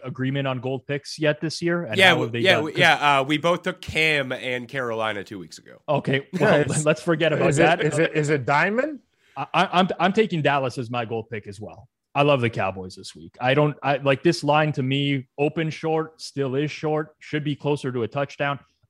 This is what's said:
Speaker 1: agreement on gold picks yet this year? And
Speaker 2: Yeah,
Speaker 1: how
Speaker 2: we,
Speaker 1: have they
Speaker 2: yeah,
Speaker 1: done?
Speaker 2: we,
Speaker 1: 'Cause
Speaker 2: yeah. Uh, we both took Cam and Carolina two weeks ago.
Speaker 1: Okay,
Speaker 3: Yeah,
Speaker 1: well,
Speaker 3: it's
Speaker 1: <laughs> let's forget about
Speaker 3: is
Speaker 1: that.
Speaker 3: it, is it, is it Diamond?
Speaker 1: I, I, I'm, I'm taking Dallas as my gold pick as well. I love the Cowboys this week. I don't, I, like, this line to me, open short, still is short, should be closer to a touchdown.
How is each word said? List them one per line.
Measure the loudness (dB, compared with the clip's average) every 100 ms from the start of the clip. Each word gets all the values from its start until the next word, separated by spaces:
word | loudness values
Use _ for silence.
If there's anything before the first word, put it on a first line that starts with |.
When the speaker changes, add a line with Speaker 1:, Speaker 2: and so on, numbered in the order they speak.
Speaker 1:
agreement | -10 -4 -4 -2 -2
on | -4
gold | -4 -6 -6
picks | -8 -8 -2
yet | 0 0
this | -4 -4
year? | -2 -2 -2
And | 2
Speaker 2:
Yeah, | 4
Speaker 1:
how | 4
Speaker 2:
we, |
Speaker 1:
have | 0
they | 0
Speaker 2:
yeah, | 2 2
Speaker 1:
done? | 0
Speaker 2:
we, |
Speaker 1:
'Cause | 2
Speaker 2:
yeah. | 4 4 4 2
Uh, |
we | 2 0
both | 0 -2
took | -4 -10
Cam | -6 -2 0 0 -2
and | -6 -6 -6 -6
Carolina | -6 -4 -4 -4 -4
two | -8 -12
weeks | -14 -18
ago. | -20 -12 -2
Speaker 1:
Okay, | -2 0 -2 -2
Speaker 3:
Yeah, | 0
Speaker 1:
well, | 4 4
Speaker 3:
it's | 4 0
Speaker 1:
<laughs> | 2
let's | 0
forget | 0 2 2
about | 2 2
Speaker 3:
is | 4
Speaker 1:
that. | 4 4
Speaker 3:
it, | 2
is | 2
it, | 2 2
is | 0
it | 0 2
Diamond? | 2 2 0 -2 -4 _ _ _ -12
Speaker 1:
I, | -2
I, | 0 2 2
I'm, | 2 2
I'm | 0
taking | 2 0 2
Dallas | 2 2 0 -4
as | -6
my | -6 -4
gold | -6 -8
pick | -12 -12
as | -14
well. | -14 -16 -20 _ _
I | 2
love | 4 4
the | 2
Cowboys | 0 -4 -4 -10 -14
this | -18 -18
week. | -18 -4
I | 2
don't, | 4 2 0
I, | -2 0
like, | 0 2
this | 2 0
line | 2 2 2
to | 0
me, | -2 0 0 -2 -4 -2
open | -2 -2 -6
short, | -4 -4 -2 -4 -10
still | -12 -6 -4 -2
is | -4
short, | -4 -4 -4 -6 _
should | -8 -6 -4
be | -4
closer | -2 -2 -4
to | -4
a | -4
touchdown. | -4 -6 -4 -4 -4 _ _ -8